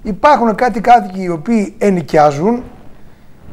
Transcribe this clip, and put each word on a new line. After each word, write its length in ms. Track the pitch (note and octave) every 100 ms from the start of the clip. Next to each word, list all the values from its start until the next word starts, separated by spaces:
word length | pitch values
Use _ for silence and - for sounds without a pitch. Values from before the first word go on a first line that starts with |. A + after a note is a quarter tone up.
Υπάρχουν 540 | G#3+ F#3 D4 C4 A#3 F#3+
κάτι 260 | B3 A3+
κάτοικοι 400 | G#3+ A#3+ G3+ F#3+
οι 80 | F3+
οποίοι 460 | E3 F#3 A3+ G3 -
ενοικιάζουν, 840 | G3+ F3+ D3+ D#3+ D3+ C#3 F#3+ A#3+ - - - - - - - - -